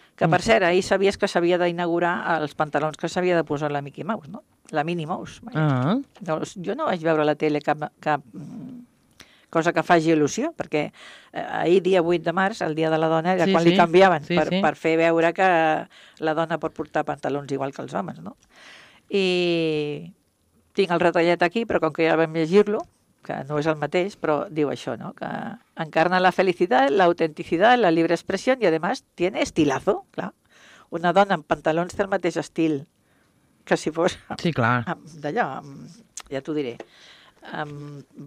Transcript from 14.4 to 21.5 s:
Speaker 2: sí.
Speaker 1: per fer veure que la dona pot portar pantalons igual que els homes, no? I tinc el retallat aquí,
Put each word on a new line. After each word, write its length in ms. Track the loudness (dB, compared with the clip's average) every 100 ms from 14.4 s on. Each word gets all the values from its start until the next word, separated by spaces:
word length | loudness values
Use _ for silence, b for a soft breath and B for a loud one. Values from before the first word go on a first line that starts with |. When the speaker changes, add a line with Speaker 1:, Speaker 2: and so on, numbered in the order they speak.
| 0
Speaker 2:
sí. 100 | 0
Speaker 1:
per 160 | 0 0
fer 220 | 0 2
veure 340 | 4 4 2
que 560 | 2 2 4 2 0 -4 B B B
la 160 | -4
dona 240 | -2 -2 -4
pot 160 | -6
portar 320 | -8 -6 -4 -2
pantalons 440 | -4 -4 -4 -4
igual 220 | -4 -4
que 80 | -8
els 140 | -8
homes, 260 | -6 -6 -10
no? 160 | -16 -18 _ B B B B B -6
I 1040 | -2 0 2 0 0 0 -2 -4 -6 -12 -20 _ _ _ _ _
tinc 160 | -2 0
el 100 | 2
retallat 420 | 2 4 2 2
aquí, 220 | 2